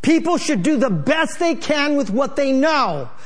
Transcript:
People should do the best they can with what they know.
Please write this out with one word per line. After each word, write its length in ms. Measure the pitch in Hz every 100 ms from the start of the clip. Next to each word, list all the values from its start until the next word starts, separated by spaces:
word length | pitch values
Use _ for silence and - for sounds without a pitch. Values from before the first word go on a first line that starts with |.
People 340 | - 320 320 339
should 240 | - 269
do 140 | 175 294
the 140 | 247
best 500 | 175 143 311 320 -
they 160 | 339 294
can 400 | - 294 285 285
with 140 | 214
what 260 | 208 269 -
they 160 | 277
know. 580 | 269 302 302 233 151 120 -